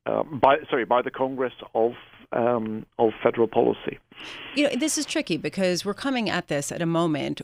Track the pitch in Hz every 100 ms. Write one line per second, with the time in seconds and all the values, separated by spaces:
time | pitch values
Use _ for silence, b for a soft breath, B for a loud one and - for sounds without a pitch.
0 | 120 110 143 143 131 151 151 139 107 120
1 | 123 - 131 131 127 - - 113 117 123
2 | - - - - 117 120 110 110 - -
3 | 117 - 117 117 113 117 123 110 - -
4 | _ B B B - 269 294 247 302 302
5 | 285 320 - 160 - - 185 175 202 190
6 | 277 254 208 151 - 143 - - 170 165
7 | 170 147 135 147